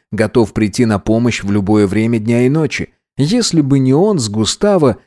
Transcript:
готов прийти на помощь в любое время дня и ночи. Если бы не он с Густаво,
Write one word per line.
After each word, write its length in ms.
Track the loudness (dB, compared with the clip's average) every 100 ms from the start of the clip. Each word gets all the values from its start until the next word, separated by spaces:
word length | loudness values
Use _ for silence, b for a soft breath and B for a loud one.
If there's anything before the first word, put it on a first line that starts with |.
| b
готов 420 | -4 0 0 0
прийти 320 | 0 -2 0
на 140 | 0 0
помощь 460 | 0 0 0 -4
в 80 | -4
любое 340 | -2 0 2 2
время 320 | 0 -2 -2
дня 260 | 0 0 2
и 20 |
ночи. 460 | 0 -2 -6 -12 _ _ -4
Если 420 | -2 0 0 0
бы 180 | 2 2
не 140 | 2
он 260 | 2 2 0
с 120 | -2
Густаво, 680 | -2 -4 -2 0 2 0 -2